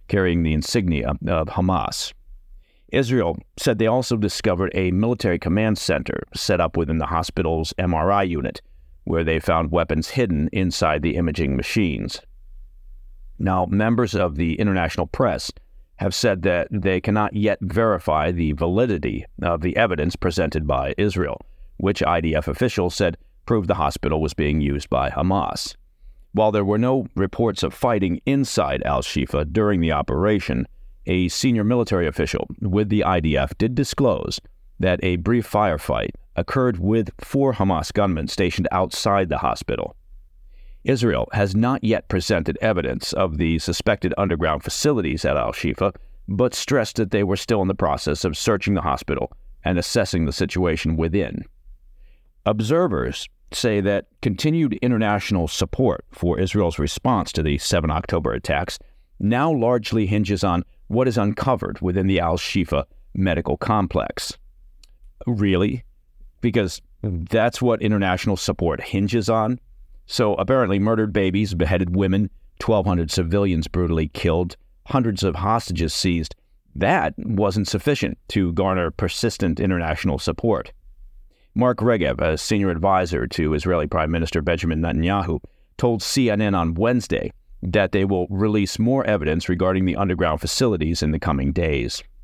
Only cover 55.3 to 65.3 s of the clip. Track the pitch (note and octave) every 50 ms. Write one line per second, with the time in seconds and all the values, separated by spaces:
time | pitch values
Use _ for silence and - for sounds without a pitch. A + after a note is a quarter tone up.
55.3 | G#2 F2 E2 D2+ - - - - - - C3 A2 D#2 - - - - - - F2
56.3 | E2+ - F#2+ F#2 - G#2 F#2+ E2+ - - D2 D2 - - - B2+ B2 G2+ - -
57.3 | - - D2+ D2+ C#2+ C2+ - - G#2 F2 D#2 D#2 D2+ E2 - - - E2+ C#2 B1+
58.3 | A1+ - - - C#2+ C#2+ - - - - - - - - _ _ - - F#2 G#2
59.3 | A#2 B2 D3 E3 D#3+ B2+ A2+ A#2+ B2 A#2+ G#2 - B2 A2+ G#2 F#2 G#2+ G#2+ G#2 G2
60.3 | G2+ F2+ - F#2+ E2+ F2 - - - - - - G#2 A#2+ B2+ B2+ G#2+ A#2+ G2+ G#2
61.3 | G#2+ - - C3+ B2+ A2+ - F#2+ - - F#2+ F#2 F2 G2 F#2 F#2+ G2 E2 E2+ E2
62.3 | E2 E2 - - - G2 E2+ - - C#2+ C#2 - - - - - - F#2 F#2+ F#2
63.3 | E2 E2 D#2+ - - - - - A2 G#2+ F#2+ E2+ - F2 - - - - - -
64.3 | - - - - - - - - - - - - - - - - - - - A#2+